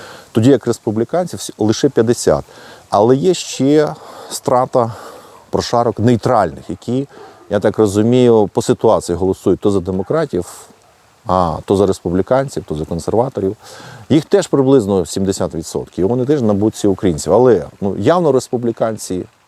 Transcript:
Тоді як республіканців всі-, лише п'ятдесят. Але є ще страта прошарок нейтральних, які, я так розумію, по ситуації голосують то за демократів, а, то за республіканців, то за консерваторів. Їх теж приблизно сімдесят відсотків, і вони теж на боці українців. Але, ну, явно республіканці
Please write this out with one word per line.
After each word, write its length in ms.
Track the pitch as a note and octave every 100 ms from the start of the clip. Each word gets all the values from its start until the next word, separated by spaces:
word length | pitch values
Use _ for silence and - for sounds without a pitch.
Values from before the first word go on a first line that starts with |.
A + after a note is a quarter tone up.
| - - -
Тоді 180 | A#2 A#2
як 180 | C3 -
республіканців 720 | A2+ - G#2+ A#2 E3+ F3 -
всі-, 140 | - -
лише 320 | A2 A2 C#3
п'ятдесят. 540 | - A2+ A#2+ - D2 - - - - -
Але 260 | G2 A2+ C3+
є 180 | F3+
ще 600 | F3 - - C3+ D3+ D3 D#3 - - -
страта 640 | - - B2 B2+ C3 A#2 A2+ - - - - -
прошарок 500 | F2+ - A#2+ A#2+ G2+
нейтральних, 680 | A2 A#2+ - A#2+ F2+ C#2 -
які, 380 | F#2 - B2 C#3 - - - -
я 100 | G2+
так 200 | A2 G2+
розумію, 720 | G#2+ G2+ A2 B2 B2 A2+ G2
по 80 | -
ситуації 540 | - F#3+ A#2 F2+ - E2+
голосують 440 | F#2+ F#2 - F2+
то 120 | G#2
за 80 | G2
демократів, 880 | F2 F#2 F#2+ D3+ D#3 F#2 F2+ - - _ _ _ _ _ -
а, 300 | F#2 F2 D#2+ -
то 100 | G2+
за 100 | G2
республіканців, 800 | F#2+ F#2 F2+ F#2+ C3 C3+ - -
то 80 | D2+
за 100 | D#2
консерваторів. 680 | E2+ - G#2 C3+ - F#2+ G#2 - - - - -
Їх 160 | C#3+ -
теж 220 | G3+ -
приблизно 580 | D3 C3 C#3 G2 G2 E2
сімдесят 500 | - F#2+ F#2+ F2+ E2
відсотків, 500 | D#2+ - B1+ - F#2+
і 20 |
вони 180 | B2+ B2+
теж 160 | D3+
на 120 | A2
боці 340 | G2+ A2 - G#2
українців. 460 | F#2 G2 D2+ -
Але, 320 | G2+ B2+ G2+ C#2 -
ну, 140 | G3 -
явно 340 | G#2+ F3 D#3+
республіканці 920 | C3 - B2 A#2+ A2+ A#2 G#2+ - F2+ G2 _